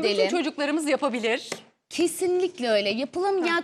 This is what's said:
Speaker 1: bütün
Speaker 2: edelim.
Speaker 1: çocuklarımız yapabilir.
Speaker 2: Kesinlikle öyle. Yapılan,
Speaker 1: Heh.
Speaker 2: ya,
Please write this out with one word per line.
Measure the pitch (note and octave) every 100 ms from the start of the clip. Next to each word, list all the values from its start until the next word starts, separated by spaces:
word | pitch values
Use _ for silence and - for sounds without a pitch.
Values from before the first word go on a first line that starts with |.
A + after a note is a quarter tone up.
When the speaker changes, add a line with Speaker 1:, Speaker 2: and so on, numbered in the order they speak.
Speaker 1:
bütün | D#4 G3+
Speaker 2:
edelim. | A3
Speaker 1:
çocuklarımız | F4 D4+ - C#4+ D4+ D4
yapabilir. | B3+ C#4 A#3 A3 A3 - - - _ -
Speaker 2:
Kesinlikle | - E4+ - F#4 F4+ F4+ - A#3+
öyle. | G#3+ G3+
Yapılan, | A3 C#4 E4 G4 G4
Speaker 1:
Heh. | E4+
Speaker 2:
ya, | E4+